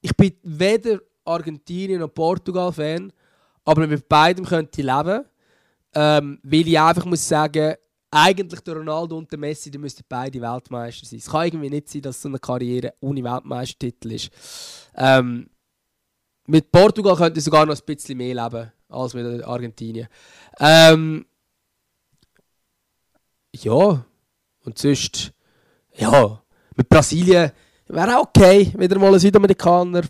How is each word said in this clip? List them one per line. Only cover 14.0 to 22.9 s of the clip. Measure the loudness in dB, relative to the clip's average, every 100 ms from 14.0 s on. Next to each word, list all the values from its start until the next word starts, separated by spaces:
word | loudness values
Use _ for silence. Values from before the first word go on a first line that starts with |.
| -14
ist. | -12 -14 _ -20 -20 -20 -20 _ -2
Ähm, | 2 4 2 -6 -12 _ _ _ _ _ _ _ _ _ 0
mit | 0 4
Portugal | 4 4 4 0 2
könnte | 0 0
ich |
sogar | 0 2 2
noch |
ein | -2
bisschen | -10 -14 -12 -10
mehr | -8
leben | -8 -8 -10 -14 _ _
als | -10 -10
mit | -8 -10 -10
Argentinien. | -10 -10 -10 -14 -14 -14 -16 _ _ _ _ 0
Ähm, | 4 8 8 6 0 -8 -14 _ _ _ _ _ _ _ _ _ _ _ _ _ _ _ _